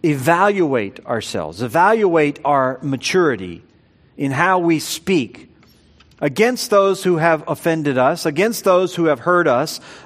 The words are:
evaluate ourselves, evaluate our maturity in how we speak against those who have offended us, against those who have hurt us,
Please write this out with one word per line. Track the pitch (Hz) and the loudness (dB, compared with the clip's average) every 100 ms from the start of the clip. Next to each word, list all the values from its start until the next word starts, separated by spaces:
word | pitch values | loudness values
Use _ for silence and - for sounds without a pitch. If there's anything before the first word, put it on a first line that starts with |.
evaluate | 160 139 127 170 202 202 156 127 98 - - | -2 0 2 2 2 2 0 0 -4 -10 -8
ourselves, | 113 - 98 78 90 | -6 -6 -8 -8 -8
evaluate | 120 113 190 226 202 165 147 147 | -4 2 4 4 2 2 2 0
our | 143 143 131 131 | 0 0 0 -2
maturity | 147 131 - 185 165 110 92 85 _ _ _ _ _ - | -6 -6 -2 2 2 0 -8 -14 _ _ _ _ _ -6
in | 139 | -4
how | 135 185 185 | 0 2 2
we | 170 156 | 2 0
speak | - - - 180 110 - - _ _ _ _ _ _ - | -2 -10 -2 -2 -2 -12 -20 _ _ _ _ _ _ -6
against | 147 143 233 247 - | -6 0 0 0 0
those | 202 196 190 | 2 2 0
who | 185 170 | 0 2
have | 165 156 - | 2 0 -2
offended | 147 165 160 143 127 | -4 -2 -2 0 2
us, | 131 - 165 | 2 0 -4
against | 147 220 - | 0 -2 0
those | 196 180 185 175 | 2 2 2 0
who | |
have | 160 135 | 0 0
hurt | 170 175 156 | 0 2 2
us, | 123 156 - - - | 2 -2 -8 -16 -20